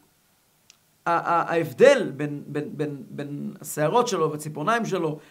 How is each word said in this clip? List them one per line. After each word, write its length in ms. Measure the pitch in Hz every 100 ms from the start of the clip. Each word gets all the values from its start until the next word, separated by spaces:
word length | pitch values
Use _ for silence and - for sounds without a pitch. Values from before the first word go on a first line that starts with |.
| _ _ _ _ _ _ _ - _ _ -
ה-, 60 |
ה-, 400 | 170 - 170 -
ההבדל 580 | 170 143 120 247 269 156 131
בין, 280 | 147 143 -
בין, 220 | 143 147 143
בין, 260 | 147 139 -
בין 440 | 139 143 147 143 -
השערות 460 | - - 151 220 240
שלו 240 | 180 160
והציפורניים 540 | 151 151 147 170 233 185
שלו 340 | 180 160 151 -